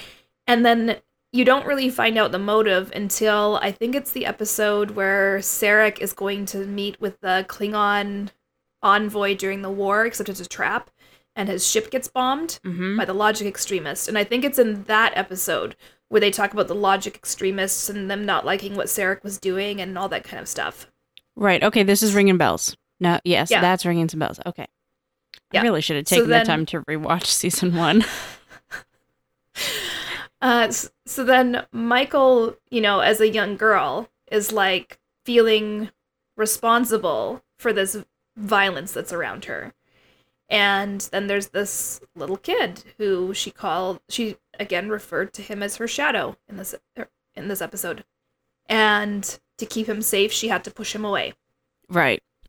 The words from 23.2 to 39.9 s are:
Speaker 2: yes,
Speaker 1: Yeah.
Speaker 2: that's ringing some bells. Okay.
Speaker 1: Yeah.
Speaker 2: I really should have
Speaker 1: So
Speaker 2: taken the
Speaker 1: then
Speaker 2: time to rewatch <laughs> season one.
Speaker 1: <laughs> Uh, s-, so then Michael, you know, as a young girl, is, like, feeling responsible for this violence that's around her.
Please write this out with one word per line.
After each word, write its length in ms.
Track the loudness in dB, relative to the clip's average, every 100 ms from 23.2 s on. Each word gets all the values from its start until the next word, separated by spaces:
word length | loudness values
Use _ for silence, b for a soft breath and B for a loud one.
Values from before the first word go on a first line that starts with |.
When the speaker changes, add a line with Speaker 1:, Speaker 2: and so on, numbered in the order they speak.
Speaker 2:
yes, 260 | 2 0 2
Speaker 1:
Yeah. 100 | 4
Speaker 2:
that's 240 | 4 2
ringing 240 | 2 2 0
some 120 | 0
bells. 180 | -4 -6 -12
Okay. 200 | -12 -14 _ _ _ _ _ _ -20 _
Speaker 1:
Yeah. 80 | 0
Speaker 2:
I 40 |
really 160 | 2 0
should 140 | 0 -2
have 120 | 2
Speaker 1:
So 80 | 4
Speaker 2:
taken 140 | 6
the 60 | 4
Speaker 1:
then 100 | 4
Speaker 2:
time 180 | 0 -2
to 140 | -6
rewatch 440 | -6 -4 -2 -2 0
<laughs> 0 |
season 480 | 0 0 0 0
one. 300 | 2 4 4 4
Speaker 1:
<laughs> 40 | -2 -12 -18 _ -20 _ -16 -16 _ _ _ _ _ _ -8 B -6 -6 B B B B -4
Uh, 240 | 2 2 2
s-, 220 | -2 -8 _ -12
so 180 | -2
then 400 | 4 6 6 0 -6
Michael, 840 | -4 0 0 2 4 6 6 4 -2 -6
you 100 | 0
know, 200 | 2 2
as 200 | 2 4
a 80 | 2
young 280 | 2 -2 0
girl, 520 | 2 4 2 -4 -8 _ -4
is, 220 | -2 0
like, 460 | 0 2 0 -4 -20 _ _
feeling 640 | 0 4 6 4 0 -6 -8 -12 _ _ _ -4
responsible 1080 | -2 0 2 4 4 0 0 -2 -2 -6 _ _
for 140 | -2
this 240 | 0 0 -4 -12 _ _ -10
violence 560 | 0 2 2 -2 -8
that's 200 | -8 -6
around 340 | -6 -6 -8 -10
her. 260 | -10 -12 -18 _